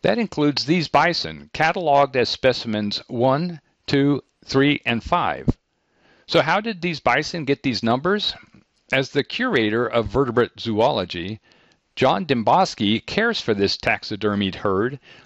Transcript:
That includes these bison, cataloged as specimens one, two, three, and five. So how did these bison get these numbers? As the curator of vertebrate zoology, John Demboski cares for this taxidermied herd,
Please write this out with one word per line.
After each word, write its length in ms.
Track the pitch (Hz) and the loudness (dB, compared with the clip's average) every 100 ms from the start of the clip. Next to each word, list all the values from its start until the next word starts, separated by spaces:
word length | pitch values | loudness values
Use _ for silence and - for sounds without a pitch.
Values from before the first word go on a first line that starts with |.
That 160 | 95 156 | 0 0
includes 460 | 214 - 147 139 | -2 0 0 0
these 220 | 131 175 147 | 0 0 2
bison, 640 | 143 135 - - 78 71 | 2 2 0 -6 -10 -14
cataloged 640 | - 156 175 170 143 139 | -2 -2 0 2 4 4
as 140 | 131 117 | 2 0
specimens 720 | - 131 123 120 107 104 98 - | 2 0 0 -2 -4 -4 -6 -8
one, 520 | 123 127 135 175 165 _ _ - | 0 2 2 -2 -8 _ _ -2
two, 340 | 143 139 143 - _ | 2 2 0 -4 _
three, 360 | - 135 139 147 - | -2 2 2 2 0
and 160 | 117 | -4
five. 460 | - 175 120 67 67 - _ _ _ _ _ _ - | 0 -2 0 -2 -4 -4 _ _ _ _ _ _ -2
So 120 | 165 | 0
how 200 | 143 185 | 2 0
did 200 | 214 196 | -2 -6
these 200 | 170 160 | -6 -2
bison 440 | - 123 151 175 | 0 0 0 -6
get 200 | 139 143 | -2 -2
these 180 | 139 107 | 0 -2
numbers? 500 | 113 123 165 208 196 - - - _ _ _ | 0 0 0 -2 -4 -8 -18 -20 _ _ _
As 180 | 131 135 | -2 -2
the 140 | 143 | -2
curator 640 | - - 254 170 107 110 120 | -4 -4 -2 2 2 0 0
of 180 | 117 107 | 0 0
vertebrate 540 | 107 120 117 113 - | 0 0 2 0 -2
zoology, 800 | 117 104 120 135 92 - 87 107 _ _ _ _ _ - | -6 2 2 2 -4 -6 -8 -12 _ _ _ _ _ 0
John 300 | 131 180 175 | 2 2 0
Demboski 760 | 127 107 151 185 - 104 110 | 0 4 4 2 0 0 0
cares 360 | - - 226 220 | -2 -2 0 -2
for 140 | - | -2
this 220 | 104 98 - | 2 2 0
taxidermied 760 | - 107 - 104 107 101 98 | -2 -2 -4 -4 -2 0 -2
herd, 460 | 87 104 95 117 139 - - | -2 -2 0 0 -4 -18 -20